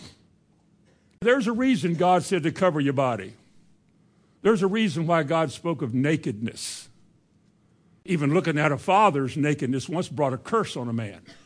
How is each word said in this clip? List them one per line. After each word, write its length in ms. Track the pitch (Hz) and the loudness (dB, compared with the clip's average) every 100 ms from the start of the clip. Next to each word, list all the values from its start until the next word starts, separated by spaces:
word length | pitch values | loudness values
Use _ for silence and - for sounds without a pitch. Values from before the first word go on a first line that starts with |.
| - - _ _ _ _ _ _ _ _ _ _ 226 | -20 -20 _ _ _ _ _ _ _ _ _ _ 2
There's 220 | 269 214 | 2 2
a 40 | |
reason 440 | 226 262 220 175 165 | 0 2 2 0 2
God 260 | 180 180 | 4 4
said 220 | - 185 | 2 -2
to 80 | 151 | -2
cover 260 | - 185 151 | 0 0 2
your 140 | 139 | 0
body. 400 | 135 135 113 95 - _ _ _ _ _ _ _ _ _ _ | 0 0 -2 -8 -16 _ _ _ _ _ _ _ _ _ _
There's 200 | 196 220 | 2 2
a 60 | 190 | 2
reason 400 | 220 214 143 165 | 0 0 0 0
why 160 | 165 | 2
God 260 | 143 165 160 | 2 0 0
spoke 320 | - 170 165 | -4 -6 -4
of 100 | 135 | -2
nakedness. 960 | 123 143 160 160 104 113 - - - - _ _ _ _ _ _ _ _ _ _ _ | 0 0 0 -2 -6 -6 -8 -12 -12 -18 _ _ _ _ _ _ _ _ _ _ _
Even 280 | - 170 143 | -4 -2 2
looking 240 | 170 170 147 | 2 0 0
at 140 | 151 | 0
a 80 | 139 | 0
father's 580 | - 190 208 143 131 160 | 2 4 4 2 -2 -2
nakedness 520 | 147 147 127 135 - | 0 0 -2 -4 -4
once 200 | 170 175 | -6 -4
brought 260 | 123 139 | -2 -2
a 40 | 127 | -4
curse 380 | - 226 190 151 | -2 -2 -2 -6
on 120 | 120 | -6
a 40 | |
man. 280 | 117 107 87 - - | -6 -6 -12 -20 -20